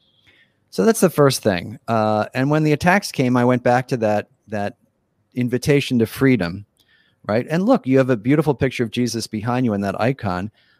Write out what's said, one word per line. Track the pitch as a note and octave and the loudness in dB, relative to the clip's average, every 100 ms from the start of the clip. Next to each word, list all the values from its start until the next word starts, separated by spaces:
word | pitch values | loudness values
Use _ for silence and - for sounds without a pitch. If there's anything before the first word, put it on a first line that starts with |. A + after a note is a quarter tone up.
| _ _ _ _ _ _ _ | _ _ _ _ _ _ _
So | - G#3+ | 0 0
that's | A3 | 2
the | F3+ | 2
first | - C#3 - | 4 4 2
thing. | A2 F2+ G#2 - - | 0 -2 -4 -10 -4
Uh, | A2+ G#2+ G#2+ G#2 | 0 0 0 -2
and | B2+ C3+ | -2 0
when | D3+ | 0
the | D3+ | 0
attacks | D3 F3 G3 - | 2 2 2 0
came, | - B2+ B2 | -2 0 2
I | |
went | A#2+ B2 | 2 2
back | B2 B2 C3 | 2 0 0
to | B2+ | -2
that, | A2 G#2 - _ - | 0 0 -4 _ -12
that | G#2 G2+ - _ _ _ _ _ | -8 -8 -10 _ _ _ _ _
invitation | B2+ B2 B2 D#3 C#3+ - B2 | -6 -2 -2 2 2 2 0
to | A2 | 0
freedom, | - C3+ A#2+ E2+ G2 - _ _ _ _ _ - | 2 2 2 0 -8 -14 _ _ _ _ _ -4
right? | A2 - | -4 -2
And | D#3+ G3+ | -2 2
look, | B3+ B2+ | 0 2
you | C3 | 2
have | C3 | 2
a | A#2+ | 0
beautiful | A#2 D#3 D#3 C3 | 0 0 0 0
picture | C3+ - A2+ | -2 -2 -4
of | |
Jesus | A#2+ B2 A2+ - | -2 -4 -4 -6
behind | G#2+ A2+ B2 B2 | -6 -4 -2 0
you | |
in | G2+ | 0
that | G2 - | -2 -2
icon. | A2+ C#3 G2 F2+ G#2 - _ | -2 -2 -4 -6 -8 -12 _